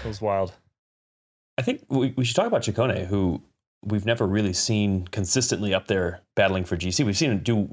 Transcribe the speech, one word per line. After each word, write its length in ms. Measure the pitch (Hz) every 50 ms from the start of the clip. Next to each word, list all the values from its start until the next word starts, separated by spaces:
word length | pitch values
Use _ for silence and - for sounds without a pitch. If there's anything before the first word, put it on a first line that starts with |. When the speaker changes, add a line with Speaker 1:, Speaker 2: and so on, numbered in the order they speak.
| -
Speaker 1:
It 40 |
was 140 | 113 104 101
wild. 320 | 110 104 98 98 95 92 - _ _ _ _ _ _ _ _ _ _ _ _ _ _ _ _ _ _ _ -
Speaker 2:
I 60 | -
think 240 | 123 240 269 - -
we, 280 | - 135 131 135 127 120
we 80 | 135 123
should 100 | 120 -
talk 120 | 175 214
about 160 | 233 220 139 -
Ciccone, 420 | 110 101 113 123 127 - - 90
who 380 | 90 101 101 95 87 80 - - _ _ _ _ _ _ _ -
we've 220 | - 107 104 98
never 180 | 113 117 - 110
really 280 | 92 98 107 104 98 95
seen 520 | - - - 110 107 104 101 95 92 90 -
consistently 640 | - 107 95 - - 131 120 - 113 85 104 101
up 140 | 95 95 -
there 360 | - 104 95 90 87 85 - _ _ -
battling 280 | - 98 98 92 92 90
for 120 | - -
G 140 | 82 87 90
C. 140 | 87 - 147
We've 120 | 104 95
seen 160 | - 160 139
him 80 | 110 92
do, 300 | - 120 113 104 98 -